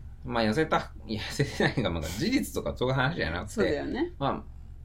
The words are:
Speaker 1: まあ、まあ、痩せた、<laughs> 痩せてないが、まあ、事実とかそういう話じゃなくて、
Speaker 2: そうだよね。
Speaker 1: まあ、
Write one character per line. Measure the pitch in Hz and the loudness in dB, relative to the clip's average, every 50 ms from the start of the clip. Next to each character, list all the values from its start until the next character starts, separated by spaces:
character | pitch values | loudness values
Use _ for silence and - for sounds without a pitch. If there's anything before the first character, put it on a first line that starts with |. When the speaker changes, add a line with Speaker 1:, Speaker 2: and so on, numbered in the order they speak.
| - - - - - | -14 -14 -12 -10 -6
Speaker 1:
ま | 131 | -2
あ、 | 123 | 0
ま | 117 | 2
あ、 | 113 | 4
痩 | 107 110 | 4 4
せ | 151 160 | 4 4
た、 | 156 175 165 - - - - | 4 2 2 0 -2 -10 -12
<laughs> | - | -8
痩 | - 113 101 | -6 -4 -4
せ | - - - - 139 | -4 -2 0 0 0
て | - - - 196 | 0 2 2 2
な | 147 - - | 2 4 2
い | |
が、 | 107 92 | 2 2
ま | 85 85 | 2 0
あ、 | |
事 | 78 78 85 104 147 220 | -2 -2 -2 -2 0 2
実 | 262 - - - - | 2 2 0 0 -2
と | 95 | -2
か | - - 71 | -2 -2 -2
そ | - 123 | 0 2
う | 127 | 2
い | |
う | 131 | 4
話 | 135 127 135 175 | 4 2 2 2
じ | 175 82 | 0 0
ゃ | 78 | 0
な | 82 87 | 0 -2
く | 101 107 | -4 -2
て、 | |
Speaker 2:
そ | - 226 | 0 2
う | 196 | 2
だ | 175 151 139 | 2 2 0
よ | 143 | -2
ね。 | - - 240 330 349 - - | -2 -2 0 -2 -2 -2 -2
Speaker 1:
ま | 139 131 | 0 0
あ、 | 107 - - - - - - - - - - | 0 -2 -6 -10 -12 -14 -14 -14 -14 -14 -12